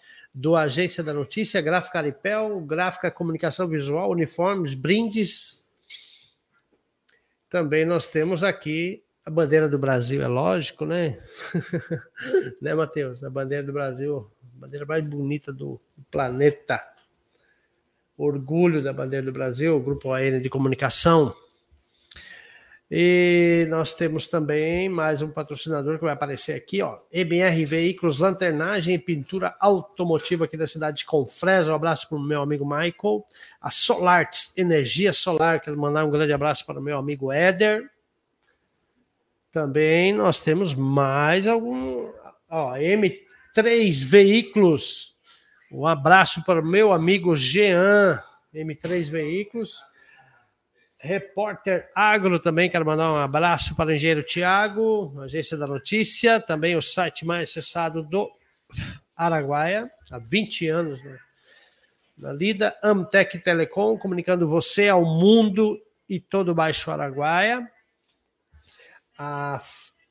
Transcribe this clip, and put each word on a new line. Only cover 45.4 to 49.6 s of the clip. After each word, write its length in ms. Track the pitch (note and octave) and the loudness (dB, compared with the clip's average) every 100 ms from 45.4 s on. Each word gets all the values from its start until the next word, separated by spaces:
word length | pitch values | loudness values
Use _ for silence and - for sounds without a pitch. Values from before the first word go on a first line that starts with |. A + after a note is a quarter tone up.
| _ _ _ | _ _ _
Um 160 | C3+ D3+ | -4 -2
abraço 560 | D#3 D3 F#3+ - E3+ | 2 6 6 6 0
para 160 | E3+ E3 | 0 0
o 40 | |
meu 280 | D#3 G3 G#3+ | 2 4 4
amigo 420 | E3+ E3 G3 F3 | 4 2 2 2
Jean, 880 | D3+ B2+ F3+ G#3 F3 F#3+ G#3 G3 C#3 - _ _ | 0 2 2 4 4 6 6 4 2 -6 _ _
M 220 | D#3 D#3+ D3 | -12 -10 -8
três 320 | E3 F3+ D3 | -6 -4 -4
Veículos. 720 | D#3+ D3+ F#3 G#3 A#3 | -6 -4 -6 -8 -8